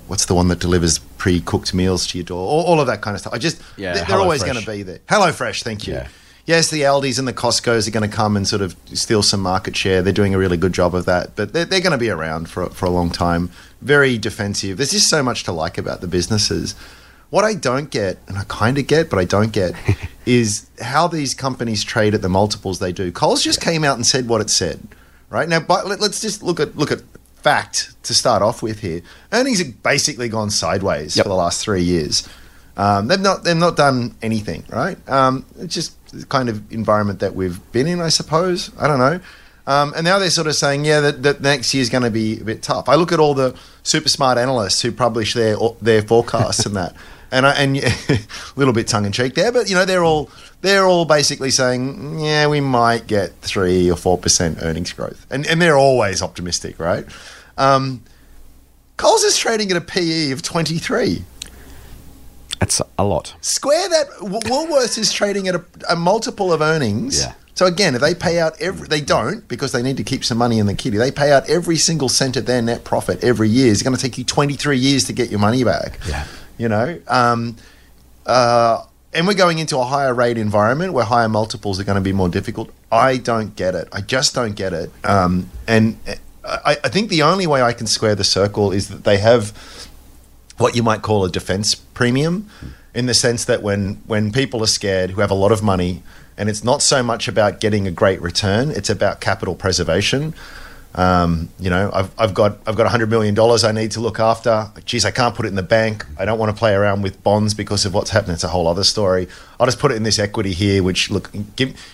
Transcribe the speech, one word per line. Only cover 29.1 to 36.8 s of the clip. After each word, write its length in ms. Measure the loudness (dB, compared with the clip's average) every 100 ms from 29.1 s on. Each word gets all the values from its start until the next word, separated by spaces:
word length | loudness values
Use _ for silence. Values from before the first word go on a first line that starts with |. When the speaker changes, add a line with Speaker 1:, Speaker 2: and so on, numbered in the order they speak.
| -20 -4
Speaker 1:
Earnings 260 | -2 0 0
have 220 | -2 -4
basically 480 | -2 0 0 -4 -4
gone 220 | -2 -2
sideways 640 | -2 -2 -2 0 -2 -2 0
Speaker 2:
Yep. 60 | 0
Speaker 1:
for 40 |
the 60 | 2
last 260 | 0 -2
three 200 | -2 0
years. 460 | 2 2 0 -4 -6 -18 -20 -20 -16 -2
Um, 300 | 2 2 2
they've 120 | 2
not, 240 | 2 0
they've 120 | 0 2
not 180 | 2 4
done 400 | 2 2 -2 -6
anything, 420 | -4 -4 -4 -10 -8
right? 280 | -6 -4 -6 -2
Um, 360 | 2 2 0 -8 -14
it's 160 | -8
just 200 | -6 -8 -12 -20
the 140 | -18 -4
kind 240 | -2 -2
of 220 | -6 -8
environment 480 | -6